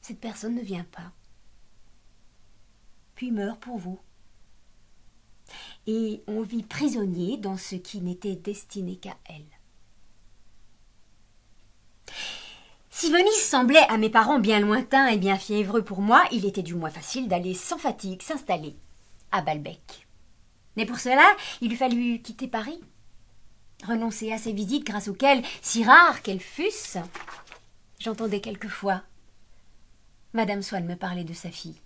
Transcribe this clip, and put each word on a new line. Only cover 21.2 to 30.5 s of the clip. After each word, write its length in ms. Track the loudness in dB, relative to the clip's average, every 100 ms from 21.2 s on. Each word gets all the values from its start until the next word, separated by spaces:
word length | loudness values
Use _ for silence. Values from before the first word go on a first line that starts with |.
| 8 8 -4 -6
il 100 | -4
eût 60 | 0
fallu 440 | 0 2 0 -2
quitter 280 | -6 -10 -6
Paris, 320 | -6 -6 -12 -16 -20 -20 -20 -20 -20 -20 -20 -20 -16 -4
renoncer 460 | -2 -2 -4 -6
à 60 | -6
ces 160 | -4
visites 320 | -4 -2 -2 -2
grâce 220 | -6 -6
auxquelles, 360 | 2 6 6 2 -8
si 220 | -4 0
rares 380 | 10 12 12 6
qu'elles 180 | -4 -6
fussent, 580 | -8 -4 -4 -4 -6 -8 -10 -14 -16 -18 -20 -20 -20 -20 -20 -10
j'entendais 420 | -8 -4 -4 -4
quelquefois 600 | -6 -10 -10 -4 -2 -2 -4 -20 -20 -20 -20 -20 -20 -20 -20 -20 -20 -20 -6
Madame 280 | -2 -2